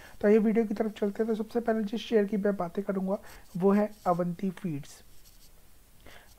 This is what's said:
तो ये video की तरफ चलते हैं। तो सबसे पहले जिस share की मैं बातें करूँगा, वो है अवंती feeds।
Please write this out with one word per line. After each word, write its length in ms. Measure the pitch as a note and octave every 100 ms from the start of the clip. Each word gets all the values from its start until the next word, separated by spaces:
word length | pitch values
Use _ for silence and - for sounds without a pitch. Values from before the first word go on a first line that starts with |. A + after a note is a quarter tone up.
| - -
तो 80 | G#3
ये 100 | A3
video 260 | G#3+ G#3+
की 100 | G#3+
तरफ 180 | G#3 A3
चलते 300 | G#3 G#3 G3+
हैं। 100 | A3
तो 20 |
सबसे 260 | G#3+ A3 A#3+
पहले 220 | A#3 A3
जिस 180 | G#3 A3+
share 240 | - A3+
की 120 | G3+ G#3+
मैं 200 | G#3 G3+
बातें 280 | F3 G3+
करूँगा, 340 | G3+ F#3+ F#3+ G#3 - - - F3
वो 160 | G3
है 180 | G3+ G#3 - F#3+
अवंती 440 | F3 F3 E3+ F#3+
feeds। 520 | F3+ F3+ C#3+ - - - - - - - - - - - - - - -